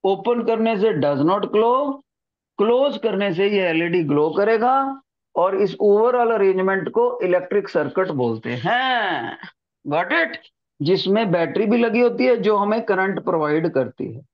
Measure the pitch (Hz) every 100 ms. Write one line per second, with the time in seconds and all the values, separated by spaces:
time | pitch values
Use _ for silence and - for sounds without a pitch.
0 | 190 196 214 240 226 226 226 214 220 175
1 | 143 143 151 202 - 208 226 254 285 277
2 | _ _ _ _ _ - 214 240 277 220
3 | 214 196 202 170 202 208 180 165 170 175
4 | 156 147 156 151 202 226 240 269 269 269
5 | _ _ _ - 180 196 202 - 208 202
6 | 233 247 233 220 196 185 190 190 156 220
7 | 240 247 180 180 180 202 196 170 143 160
8 | 185 147 123 113 120 123 117 240 262 247
9 | 202 151 110 - - _ _ _ - 151
10 | 180 - 330 - - _ _ _ 151 185
11 | 185 202 220 175 165 - 214 233 233 226
12 | 240 - 254 226 202 208 202 220 226 190
13 | 190 180 - 170 151 151 165 151 120 -
14 | 131 113 -